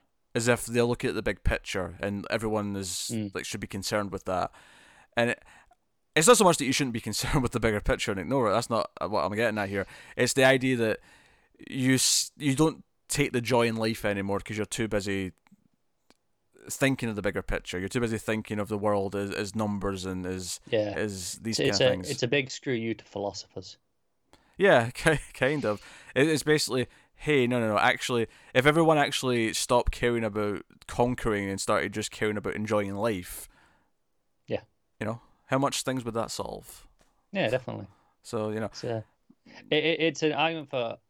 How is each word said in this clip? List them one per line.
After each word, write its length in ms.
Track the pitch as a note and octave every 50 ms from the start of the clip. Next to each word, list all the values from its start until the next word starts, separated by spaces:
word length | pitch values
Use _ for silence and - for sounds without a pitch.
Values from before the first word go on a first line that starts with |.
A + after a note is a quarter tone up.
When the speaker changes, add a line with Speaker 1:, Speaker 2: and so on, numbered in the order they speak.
| _ _ _ _ _ _ -
Speaker 1:
as 120 | A#2+ A2+ B2
if 180 | A#2+ - - A#2
they're 160 | A#2 A#2+ A#2+
looking 260 | A#2+ A#2+ - - A#2+
at 60 | D#2
the 80 | G#2+ -
big 200 | G#2+ G2+ - -
picture, 520 | - A2 - - - - G2 F2+ F2 G2 -
and 280 | - G2+ G2+ G2+ - -
everyone 460 | - A2+ A2+ A2 G#2+ G#2+ G2+ G2+ G2+
is 340 | G2 F#2+ F2+ F2 - - -
Speaker 2:
Mm. 220 | A#2+ A2 G#2 G2 -
Speaker 1:
like, 100 | E2 -
should 140 | - - G#2
be 80 | A#2 -
concerned 440 | - G2 F#2 - A2+ G#2 G2+ G2
with 140 | F#2 F#2+ -
that." 260 | F#2 F#2 F2+ F2 - - - - - - - - - - - - _ _
And 160 | A#2 A#2+ A#2+
it, 120 | - - - - - - - _ _ _ _ _ _ _ _ _ _
it's 120 | D#3 D#3+ A#3
not 100 | B3 A3
so 60 | G#3
much 140 | F3+ D3+ -
that 80 | -
you 80 | B2 C3+
shouldn't 200 | - C#3+ B2+ A2+
be 60 | A2+
<laughs> 80 | - A2+
concerned 320 | G#2 - - A#2+ C3+ D3
with 120 | B2 A2+ -
the 60 | A#2
bigger 220 | A2 A2+ G#2 G#2
picture 300 | - - B2+ F#2 - -
and 80 | G2+ F#2+
ignore 300 | E2 D#2+ C3 C#3 A#2+ G#2
it. 20 | F#2+
That's 160 | A#2 A#2 -
not 220 | A#2 G#2+ - - _ -
what 240 | D#2 F#2 G#2+ F#2+ C#2+
I'm 80 | F#2 G#2
getting 240 | G#2+ A#2+ A2+ G#2+ G#2+
at 120 | G2+ F#2+
here. 180 | G2+ G2 F#2+ - - - - - -
It's 180 | - B2 A#2+ -
the 100 | C3+ C3
idea 320 | C3 C3+ C3 B2+ C3 C3 A#2
that 220 | A2+ A2 G2+ - - - - - _ _ _ _ _ _ _ - - -
you 280 | - C3+ B2+ C3 C3
s-, 360 | B2 - - - - - - - -
you 180 | D3+ C#3+ C3+
don't 280 | C3 D#3 D#3+ - - - _ _ _ _ -
take 240 | - D3 C#3+ -
the 100 | - B2
joy 260 | A#2 G#2+ B2 A#2 A#2 A#2
in 100 | A2 A2+
life 280 | A2 A2+ A2+ - -
anymore 340 | G#2 G2+ G2 G2 G2 G2+ G2
'cause 180 | - - G#2+ G#2+
you're 80 | G#2 -
too 200 | - - A2+ G#2
busy 440 | G#2+ G#2 F#2 G2+ G2 G2 F#2+ F#2 - _ _ _ - _ _ _ _ _ _ _ _ _ _ _ _ _ _ _ _ _ _ _ _ - - -
thinking 380 | - - C#3 C3+ C3 - - A2+
of 80 | G#2+
the 60 | G2+
bigger 200 | F#2+ G2+ F#2+ G2
picture. 380 | - - - - - - - F2+
You're 80 | F#2 F#2+
too 140 | - B2
busy 160 | A#2+ A2 A2+ G#2+
thinking 420 | - - A2 A2 G#2+ - A2 G#2
of 80 | G2+ F#2+
the 100 | A2 G2+
world 380 | G2+ G#2 G#2 G2+ F#2+ G2 G2+
as, 160 | G2+ G2+ G2+
as 240 | - - G#2 F#2+ G2+
numbers 500 | A2 G#2+ G#2 G2+ G2 F#2+ G2+ G2 F#2 F2+
and 200 | F#2+ F#2 F#2 F2+
as, 340 | F#2 F#2 F#2 F2+ F2 - - - -
Speaker 2:
Yeah. 240 | A#2 A2 G#2+ G2+ F2+ D#2
Speaker 1:
as 420 | G#2 G#2 G2 F#2 F2+ - - -
these 180 | - A2+ A2 -
Speaker 2:
It's, 0 |
Speaker 1:
kind 100 | - C3
Speaker 2:
it's 100 | G#2 -
Speaker 1:
of 80 | C3+ B2+
Speaker 2:
a, 20 |
Speaker 1:
things. 180 | B2+ - - D3
Speaker 2:
it's 140 | C#3 - C3
a 40 | A#2
big 240 | C#3 C#3+ C3 B2+
screw 220 | - - - D3 B2+
you 200 | A2+ A2+ A2+ A2
to 120 | - -
philosophers. 720 | - - G2+ G2+ G2+ G2 - - - _ G2 F#2 - - - _ _ _ _ _ _ _ _ _ _ - _ _ _ _ -
Speaker 1:
Yeah, 320 | F#3+ G3 D#3+ B2 A#2 B2
<laughs> 40 | -
ki-, 260 | - - D#3+ D#3 C3+ - - -
kind 300 | - C3 C3+ D#3 D3 A#2+
of. 180 | G#2+ G#2 - - - - - - - -
It, 140 | E3 D#3+ D#3+
it's 160 | D#3 C#3+ -
basically, 440 | D3+ D3+ D3+ - - A2+ C3 A#2+ - - - _ _ _
hey, 320 | - - D3+ D3+ C3+ B2 A#2+
no, 140 | B2+ B2
no, 80 | A2+ A2
no. 100 | G#2 G2+
Actually, 480 | - B2+ - - - - B2+ A#2 A2+ - - - - - -
if 120 | B2+ B2
everyone 320 | D3 C#3+ E3+ E3 D#3+ D#3+ -
actually 560 | C3+ - - - C3 B2+ B2 A#2 A2+ A2 F#2+
stopped 400 | - - - B2 B2 - - -
caring 320 | - B2+ A#2+ A#2+ A#2 A2+
about 380 | G#2+ G2+ G#2+ G#2 G#2 G2+ - - _ _ _ - -
conquering 600 | - - A#2+ B2 B2+ - - A#2 G#2 G2+ G2 G2
and 120 | G2 G2
started 320 | - - G#2+ E2+ D2+ G2+ G2
just 180 | G#2+ G#2 -
caring 240 | - - A2 G#2+ G#2+
about 200 | G#2 - G2+ -
enjoying 400 | F#2+ G#2+ G#2 A2 G#2 G2+ G2 G2+
life, 520 | G2+ G#2+ A#2 G#2+ F2+ F2 - - - - - _ _ _ _ _ _ _ _ _ _ _ _ _ _ _ _ _ _ _
Speaker 2:
Yeah. 160 | - A2 G2 - _ _ _ _ _ _ -
Speaker 1:
you 60 | A2
know, 160 | G#2+ A2+ A#2 - _ _ _ _
how 120 | - C3+ C3
much 240 | C#3 C#3 - - -
things 200 | C3+ C3 C3 A#2
would 120 | A#2+ G#2+
that 160 | A2+ - -
solve? 540 | - - - - G#2 G2 - - - - - - _ _ _ _ _ _ _ _
Speaker 2:
Yeah, 160 | - G3 D#3 G#2+
definitely. 400 | B2 B2+ - A#2+ A2+ G#2 G2+ - _ _ _ _ _ _ _
Speaker 1:
So, 260 | - - A2 G#2+ G#2+
you 100 | G#2+ A2
know. 60 | A2
Speaker 2:
It's, 180 | G2+ - - -
uh, 200 | A#2+ A#2 A2 - - _ _ _ _ _ _ _ - - - - -
it, 100 | D3 D3+ D3
it, 140 | D#3+ E3 -
it's 220 | D#3+ E3 D#3 - D#3+
an 100 | D#3 D3
argument 360 | C#3 D3+ E3 E3 D#3+ C#3+ -
for 280 | - B2+ A#2 A2+ - - _ _